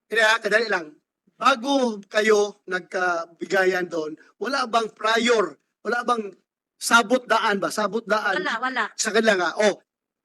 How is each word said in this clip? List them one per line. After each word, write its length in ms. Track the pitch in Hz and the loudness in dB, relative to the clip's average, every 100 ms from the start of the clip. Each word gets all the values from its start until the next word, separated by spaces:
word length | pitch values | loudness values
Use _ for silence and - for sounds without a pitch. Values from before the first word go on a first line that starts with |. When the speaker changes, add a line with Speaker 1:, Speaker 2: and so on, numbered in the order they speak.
| - | -4
Speaker 1:
Hindi, 120 | 214 | 2
ah, 160 | 214 226 | 4 4
kadali 280 | 214 214 226 | 2 2 2
lang. 200 | 185 160 - _ _ _ - | -2 -4 -16 _ _ _ -2
Bago 640 | 240 262 269 277 240 208 - | 2 2 2 2 0 -2 -4
kayo 480 | 214 214 208 208 - - | 0 4 2 2 -4 -8
nagkabigayan 1200 | 180 170 190 180 170 170 170 170 190 185 185 175 | -8 -6 -2 -2 -2 -6 -12 -2 0 2 0 -2
doon, 280 | 170 156 156 _ - | -6 -6 -10 _ -10
wala 280 | 208 277 247 | -4 -4 0
bang 200 | 233 214 | -2 -2
prior? 640 | - 214 233 240 226 170 139 _ _ | -4 0 2 2 2 0 -4 _ _
Wala 220 | 208 240 233 | -6 -4 -2
bang 240 | 233 202 - _ _ _ - | -2 -4 -12 _ _ _ -10
sabot 480 | - 233 220 254 220 | 2 2 4 0 2
daan 320 | 220 220 208 | 0 0 0
ba? 160 | 170 | -2
Sabot 320 | - 202 220 190 | -2 -4 -4 -2
daan? 320 | 214 214 - | -2 -2 -2
Speaker 2:
Wala, 160 | 294 247 | -4 -4
wala. 220 | 254 247 208 | -4 -4 -6
Speaker 1:
Sa 160 | - 190 | -4 -2
kanila 240 | 208 226 | 2 2
nga, 160 | 190 165 208 | 2 0 0
"Oh, 240 | 214 170 _ _ _ _ | 0 0 _ _ _ _